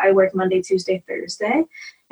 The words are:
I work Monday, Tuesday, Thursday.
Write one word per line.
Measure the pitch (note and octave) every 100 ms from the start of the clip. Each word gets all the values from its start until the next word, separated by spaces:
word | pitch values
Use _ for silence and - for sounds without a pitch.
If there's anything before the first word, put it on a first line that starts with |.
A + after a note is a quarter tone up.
I | F#3+
work | G3 F#3+
Monday, | F#3+ F#3 F#3
Tuesday, | F#3 F#3+ F3+ F#3 -
Thursday. | - F3+ - G#3 C4+ D#4+ - - - _